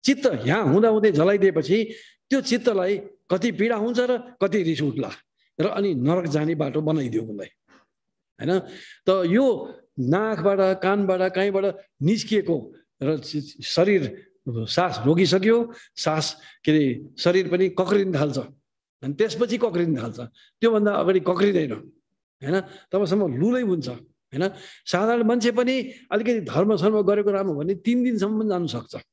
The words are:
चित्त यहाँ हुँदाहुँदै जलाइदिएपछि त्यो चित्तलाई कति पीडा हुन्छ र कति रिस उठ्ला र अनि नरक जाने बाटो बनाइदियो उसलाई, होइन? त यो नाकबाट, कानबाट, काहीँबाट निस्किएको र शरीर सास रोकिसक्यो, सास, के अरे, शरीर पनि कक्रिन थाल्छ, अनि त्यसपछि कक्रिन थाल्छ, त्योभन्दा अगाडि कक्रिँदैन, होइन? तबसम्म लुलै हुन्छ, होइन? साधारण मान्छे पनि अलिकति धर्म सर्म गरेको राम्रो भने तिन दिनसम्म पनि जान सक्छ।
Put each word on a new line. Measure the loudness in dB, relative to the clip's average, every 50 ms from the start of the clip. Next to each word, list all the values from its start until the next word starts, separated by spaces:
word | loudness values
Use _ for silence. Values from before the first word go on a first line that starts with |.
| 2
चित्त | 0 0 2 2 0 0 0 0
यहाँ | 0 0 2 2
हुँदाहुँदै | 2 4 4 4 4 4 4 4 4
जलाइदिएपछि | 4 4 4 4 4 4 4 2 2 2 0 2 0 0 0 -2 -8 -18 -20 -20 _ _ _ _
त्यो | -2 -2
चित्तलाई | 0 0 -2 0 0 0 0 0 0 0 -2 -4 -6 -12 -20 _ _ _
कति | -2 0 0 -2
पीडा | 0 0 0 0 0
हुन्छ | 0 -2 -2 0 0
र | 0 0 0 -2
कति | -4 -10 -6 _ -2 0 0 0 0
रिस | 0 -2 0
उठ्ला | -2 -2 -2 -4 -6 -6 -8 -14 _ _ _ _ _ _ _ -2
र | -2
अनि | -2 0 0 -2 0 0
नरक | 0 2 2 2 0 0
जाने | -2 -2 -2 0 -2 -2
बाटो | -2 -2 -2 -2 -2
बनाइदियो | -2 0 -2 -2 -2 -2 -4 -6 -6
उसलाई, | -6 -10 -12 -12 -14 _ _ _ _ _ _ _ _ _ _ _ _ _ _ _ _ _ _
होइन? | -4 -2 -2 -2 -2 -4 -18 -20 -20 -20 -20 _ _ 0
त | 0 2 2
यो | 2 2 4 4 2 0 0 -4 -12 -16 -20 _ _ _ -4
नाकबाट, | -2 0 0 0 0 -2 -4 0 0 0 2 4 2 2 2 0
कानबाट, | 0 0 0 2 2 0 0 0 0 -2 0
काहीँबाट | 0 -2 0 0 0 -2 -2 -4 -6 -14 _ _ _
निस्किएको | 0 0 0 0 -2 -2 -2 -2 0 0 -4 -4 -4 -10 -20 -20 _ _ _ _ -4
र | -2 -2 -2 -4 -6 -8 -8 -8 -8 -16 -14 -10
शरीर | -4 0 2 2 4 4 2 0 -2 -8 -12 -20 _ _ _ _ -8
सास | -6 -6 -6 -4 -2 -2 -2 -2 -2 -2 0
रोकिसक्यो, | 2 4 4 4 2 2 2 4 4 2 2 2 -2 -8 -20 -20 _ _
सास, | -6 -4 -2 -2 -2 -4 -4 -8 -12 -20 -20 -20 _ _
के | 2
अरे, | 2 4 2 2 -2 -4 -8 -16 -14 -2
शरीर | 0 2 2 2 2 0
पनि | 0 0 0 0
कक्रिन | 0 -2 0 2 2 2 2 0 0
थाल्छ, | 0 0 0 -2 -4 -8 -8 -16 _ _ _ _ _ _ _ _ _ -8
अनि | -8 -2
त्यसपछि | -2 -2 -2 0 -2 -2 -2 0 -2
कक्रिन | -2 -2 0 0 0 0 0 -2
थाल्छ, | -2 -8 -8 -10 -14 -14 _ _ -20 _ _ _
त्योभन्दा | 2 4 4 4 2 2
अगाडि | 2 2 2 2 2 2
कक्रिँदैन, | 2 0 0 2 2 2 2 2 0 -2
होइन? | -4 -8 -12 -18 -20 _ _ _ _ _ _ _ _ _ -6 -2 -2 -2 -2 -4 -16 -20 -14 _
तबसम्म | -2 -2 0 2 2 0 0 0 0 0
लुलै | 0 0 0 0
हुन्छ, | 0 0 -2 -2 -2 -8
होइन? | -10 -12 -16 _ _ _ _ _ -6 -4 -4 -4 -4 -8 -20 -20 -20 -20 _
साधारण | -2 0 0 2 2 2 2 2
मान्छे | 2 2 2 2 0
पनि | 2 2 0 0 0 -2 -4 -6 -12 -18 -10 _
अलिकति | -4 -2 0 0 0 -2
धर्म | -2 -2 0 0 2 2 2
सर्म | 2 2 2 2 2
गरेको | 2 2 2 2 2 0
राम्रो | 0 0 -2 -2 -2
भने | -4 -2 -4 -4
तिन | -2 0 0 0 2 2
दिनसम्म | 0 0 0 0 0 0 -2
पनि | 0 0
जान | 0 -2 -2 -4
सक्छ। | -4 -6 -10 -10 -16 -16 -16 _